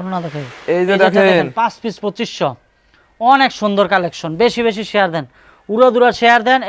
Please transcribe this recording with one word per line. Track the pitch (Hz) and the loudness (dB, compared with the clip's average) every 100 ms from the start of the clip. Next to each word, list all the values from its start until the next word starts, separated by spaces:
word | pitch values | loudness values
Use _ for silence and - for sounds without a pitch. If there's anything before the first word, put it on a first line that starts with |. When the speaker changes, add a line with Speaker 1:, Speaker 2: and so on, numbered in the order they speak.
| 185 185 | -8 -8
Speaker 1:
না | 165 | -8
দেখে। | 147 | -10
Speaker 2:
এই | 131 - - 175 180 | -12 -12 -4 0 2
যে | |
Speaker 1:
এই | 196 | 4
যেটা | 190 | 4
Speaker 2:
দেখেন। | 196 190 | 4 4
Speaker 1:
দেখেন, | 175 135 131 | 4 0 -2
পাঁচ | 226 - | -4 -4
পিস | 233 - | -10 -8
পঁচিশশো। | 208 185 - - 151 120 _ _ _ _ _ - | -8 -6 -8 -4 -6 -6 _ _ _ _ _ -4
অনেক | 233 269 262 - | 2 2 2 -2
সুন্দর | 208 196 202 | -2 0 0
কালেকশন। | 196 170 - 165 165 | 0 -2 -6 -8 -2
বেশি | 233 226 233 | 0 0 -2
বেশি | 202 208 | -4 -4
শেয়ার | 208 190 160 | -2 -2 -2
দেন, | 127 _ _ _ - | -8 _ _ _ -6
উড়াদুরা | 220 254 233 240 - | 2 2 4 2 2
শেয়ার | 233 233 226 | 2 2 2
দেন | 262 | 0